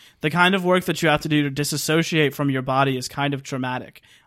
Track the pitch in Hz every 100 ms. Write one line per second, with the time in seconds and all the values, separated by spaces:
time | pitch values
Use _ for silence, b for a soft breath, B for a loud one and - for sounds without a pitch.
0 | b b 151 170 180 190 180 180 185 160
1 | 160 151 156 151 143 139 143 147 - 160
2 | 165 165 139 - 139 131 131 131 139 127
3 | 127 - 139 139 - 131 127 127 - -
4 | b b